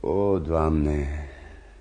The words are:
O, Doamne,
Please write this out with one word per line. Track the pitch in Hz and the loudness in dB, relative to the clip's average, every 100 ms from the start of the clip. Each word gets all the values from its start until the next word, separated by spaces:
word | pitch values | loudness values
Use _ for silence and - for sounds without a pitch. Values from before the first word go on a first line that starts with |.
O, | - 92 101 95 | -2 0 2 2
Doamne, | 76 82 78 78 76 73 71 73 71 - - - - - | 2 2 4 2 2 0 -2 -6 -10 -14 -20 -20 -20 -20